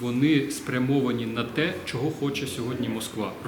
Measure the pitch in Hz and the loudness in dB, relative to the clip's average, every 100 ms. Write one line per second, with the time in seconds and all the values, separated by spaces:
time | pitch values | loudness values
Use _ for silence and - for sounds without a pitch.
0 | 120 123 143 147 - - - 123 127 139 | 0 4 6 6 4 -4 -2 0 4 4
1 | 123 117 113 117 113 - 170 190 - 123 | 4 0 -2 -2 -2 0 0 -2 -4 -2
2 | 147 160 143 135 143 - 117 123 117 110 | -2 0 -2 -2 -4 -4 -4 -2 -2 -2
3 | - 110 98 - | -4 -4 -4 -4